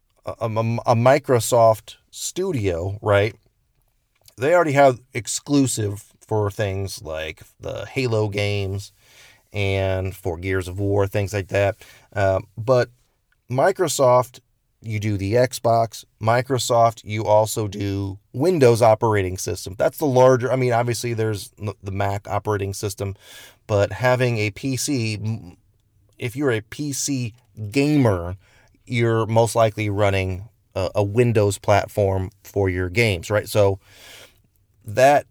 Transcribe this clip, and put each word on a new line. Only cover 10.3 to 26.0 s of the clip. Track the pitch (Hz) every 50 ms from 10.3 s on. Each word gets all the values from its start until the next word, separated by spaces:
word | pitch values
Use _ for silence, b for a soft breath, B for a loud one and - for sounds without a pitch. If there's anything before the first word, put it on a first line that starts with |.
| 85 87
Gears | 92 95 92 95 87 90
of | 90 98
War, | 101 101 101 101 98
things | 95 - 104 101 92 107
like | 101 92 -
that. | - 101 101 98 92 - B B B B B B B
Um, | 104 98 95 95 95 - - -
but | - 110 127 131 123 120 - _ _ _ _ _ _ _ _ _ _ _ -
Microsoft, | 123 131 151 190 196 - 185 147 - - 139 123 123 127 123 - - - _ _ _ _ _ _ _ _
you | - 113 110 107
do | 101 110 104
the | 95 98 98
Xbox, | 110 120 127 123 - - - 120 113 113 113 110 - - - _ _ -
Microsoft, | 107 110 117 123 123 - 135 120 - - 123 117 117 117 110 -
you | - 101 107 110 107
also | - 104 107 110 107 - 117 107
do | 101 95 101 101 101 98 98 98 98 98 - _ _
Windows | - 117 143 180 185 160 131 120 117 104
operating | 120 113 110 - 120 113 107 101 95 90 92
system. | 95 - - 95 - - 95 95
That's | 107 - 160 - -
the | 165
larger, | 143 127 127 127 131 131 123 120 123
I | 127
mean, | 131 127 123
obviously | 117 113 120 120 113 - - 120 117
there's | 110 110 110 107 95 - - _ -
n-, | 107 104 - _
the | - 101
Mac | 95 98 101 101 101 101 - -
operating | 98 101 - 107 104 101 101 98
system, | 98 - - 101 - - 101 98 98 B B B B B B B B B B
but | - 110 101 101 101
having | 98 101 123 127 127 123 127 123 123 107
a | 107 107
P | - - - 135 131
C, | 123 - - 143 123 113 110 107
m-, | 101 107 110 113 101 85 87 - _ _ _ _ _ _ _ _ _